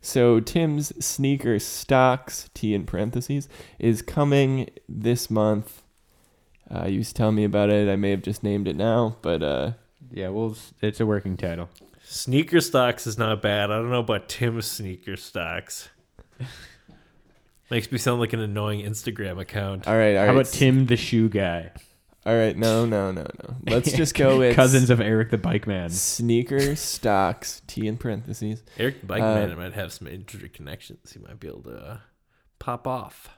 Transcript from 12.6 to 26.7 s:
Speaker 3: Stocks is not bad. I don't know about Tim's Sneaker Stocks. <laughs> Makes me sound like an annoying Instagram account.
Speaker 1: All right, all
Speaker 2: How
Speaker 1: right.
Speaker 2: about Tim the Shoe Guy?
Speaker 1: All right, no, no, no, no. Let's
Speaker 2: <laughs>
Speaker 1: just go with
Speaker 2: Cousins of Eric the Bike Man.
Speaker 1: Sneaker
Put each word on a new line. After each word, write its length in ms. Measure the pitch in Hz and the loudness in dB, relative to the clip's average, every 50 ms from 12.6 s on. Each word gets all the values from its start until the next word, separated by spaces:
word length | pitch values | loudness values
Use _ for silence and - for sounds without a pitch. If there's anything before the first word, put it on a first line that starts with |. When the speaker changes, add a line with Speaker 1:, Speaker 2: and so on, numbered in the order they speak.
| 170 | 2
Speaker 3:
Stocks 440 | - - 139 123 123 127 - - | 4 2 2 2 2 0 -2 -6
is 120 | 120 107 110 | -8 -4 -2
not 240 | 120 107 110 101 - | 0 0 0 0 0
bad. 280 | 110 101 104 101 101 | 0 0 2 0 0
I 60 | 104 | 0
don't 140 | 110 117 120 | -2 -2 -2
know 100 | 123 123 | -2 -2
about 300 | 113 107 113 101 - - | 0 0 -2 -2 -2 -8
Tim's 340 | - - 123 120 113 117 107 | -8 -4 -2 -2 -2 -4 -6
Sneaker 500 | - - - 110 95 92 - _ - 98 92 | -8 -8 -8 -8 -10 -10 -12 _ -12 -12 -12
Stocks. 720 | - - _ 98 85 82 85 90 87 - - - - - _ _ _ _ _ - - _ _ _ | -12 -12 _ -8 -6 -6 -6 -8 -10 -12 -16 -16 -16 -18 _ _ _ _ _ -20 -20 _ _ _
<laughs> 1300 | 127 127 - - - - - _ _ _ - _ _ _ _ _ _ _ _ _ _ _ _ _ _ _ | -16 -14 -14 -20 -20 -20 -20 _ _ _ -20 _ _ _ _ _ _ _ _ _ _ _ _ _ _ _
Makes 220 | 123 117 110 - - | -4 -4 -4 -4 -6
me 60 | 120 | -2
sound 220 | - 135 123 120 | 0 0 0 0
like 120 | 117 107 - | 0 -2 -2
an 80 | 113 | -4
annoying 400 | 110 104 101 104 104 107 107 104 104 | -4 -4 -4 -4 -4 -4 -4 -4 -6
Instagram 540 | 104 107 104 - 127 110 - 104 95 90 92 | -6 -8 -6 -8 -8 -8 -6 -8 -8 -6 -8
account. 460 | 92 - - 104 101 98 98 95 98 | -10 -8 -6 -6 -4 -4 -6 -6 -2
Speaker 1:
All 100 | - 107 | 0 2
right, 200 | 113 110 107 101 | 4 4 4 4
all 40 | 98 98 | 4 6
Speaker 2:
How 60 | 104 120 | 6 6
Speaker 1:
right. 80 | 135 | 6
Speaker 2:
about 120 | 131 - - | 4 2 2
Tim 340 | - 143 131 127 131 135 | 2 4 6 6 4 4
the 100 | 120 120 | 4 2
Shoe 320 | 113 - - - 113 110 113 | 0 0 0 2 2 2 2
Guy? 420 | 104 104 98 90 85 85 82 87 - - - _ _ _ _ _ _ _ _ | 2 0 -2 0 -2 -4 -8 -10 -16 -20 -20 _ _ _ _ _ _ _ _
Speaker 1:
All 100 | - 113 | 0 2
right, 200 | 117 113 110 85 | 2 2 2 0
no, 280 | - 113 113 110 113 117 | 2 2 2 2 2 2
no, 280 | 117 110 101 98 95 92 | 2 0 0 -2 -2 -4
no, 100 | 87 76 | -6 -8
no. 340 | - - - - - 123 127 - | -10 -12 -14 -12 -14 -12 -2 0
Let's 260 | - 113 120 127 151 - | 2 2 4 2 2 2
Speaker 2:
<laughs> 40 | |
Speaker 1:
just 180 | 151 165 147 - | 2 2 2 4
go 240 | - 147 135 135 131 | 4 6 6 8 8
with 140 | 127 123 117 | 6 6 8
Speaker 2:
Cousins 340 | 110 131 127 131 131 127 120 | 8 8 8 8 6 8 8
of 100 | 127 113 | 6 6
Eric 300 | 110 104 110 110 110 110 | 6 4 4 2 2 2
the 80 | - 110 | 0 -2
Bike 280 | 92 - 113 104 - 110 | 0 0 -2 0 0 -2
Man. 200 | 101 92 87 85 | -4 -4 -4 -4
Speaker 1:
Sneaker 840 | 85 95 - - - - 120 117 117 117 120 120 139 139 139 143 | -4 -4 -2 -4 -4 -2 0 2 2 2 2 0 0 0 0 0